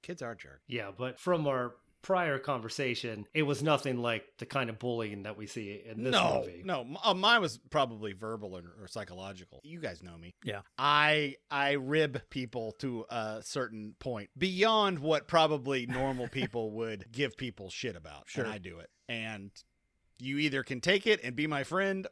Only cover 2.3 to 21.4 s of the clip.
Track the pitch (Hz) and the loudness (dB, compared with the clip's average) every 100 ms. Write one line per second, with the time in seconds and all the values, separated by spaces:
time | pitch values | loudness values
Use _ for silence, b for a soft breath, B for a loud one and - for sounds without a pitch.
2.3 | 135 143 131 110 - 135 120 120 107 101 | 0 0 -2 -2 -2 0 0 -4 -6 -4
3.3 | 156 147 131 151 139 135 123 120 113 - | 0 2 2 4 4 4 0 2 0 -4
4.3 | - 120 139 123 110 123 117 110 101 98 | -12 -4 -2 -2 -2 -2 0 -2 -4 -8
5.3 | 101 104 - 104 101 113 113 127 202 175 | -8 -8 -8 -8 -10 -10 -6 0 4 4
6.3 | 143 - 87 185 160 120 - 226 190 196 | 2 -2 -8 -6 -4 -4 -2 0 4 6
7.3 | 233 170 110 - 151 131 110 107 95 110 | 6 4 -4 -2 2 2 0 -8 -6 -6
8.3 | 113 104 92 87 92 95 113 95 90 95 | -6 -8 -10 -12 -16 -12 -8 -8 -8 -10
9.3 | 95 90 - 147 170 143 85 90 85 87 | -12 -16 -20 -16 -10 -8 -8 -14 -16 -16
10.3 | - - 101 - - 139 147 151 151 147 | -12 -8 -8 -8 0 4 6 6 4 2
11.3 | 135 - 143 139 143 131 156 151 127 - | -4 -6 0 2 2 2 2 2 0 -8
12.3 | 139 123 123 113 - 139 120 - 117 110 | -6 -6 -4 -6 -6 -4 -4 -4 -4 -4
13.3 | 110 101 143 123 110 107 - - 117 101 | -6 -6 -4 -4 -6 -12 -8 -6 -6 -6
14.3 | - 185 185 214 220 202 175 147 156 - | -2 0 4 6 8 6 4 2 2 6
15.3 | 165 156 147 131 135 120 127 135 127 120 | 6 8 4 2 0 0 0 0 0 -4
16.3 | 135 123 120 110 107 113 104 113 113 139 | -2 -2 -2 -4 -2 -4 -6 -8 -2 -2
17.3 | - 127 - 95 - 123 85 78 73 - | -2 -8 -8 -10 -6 -6 -6 -12 -16 -12
18.3 | - 117 107 90 82 80 _ - 117 110 | -6 -4 -4 -10 -14 -16 _ -8 -6 -6
19.3 | 107 98 - - _ _ _ _ - 127 | -8 -12 -16 -20 _ _ _ _ -12 -6
20.3 | 143 151 135 127 127 170 202 220 214 131 | 0 2 2 -2 -2 2 4 4 2 2
21.3 | 123 | -2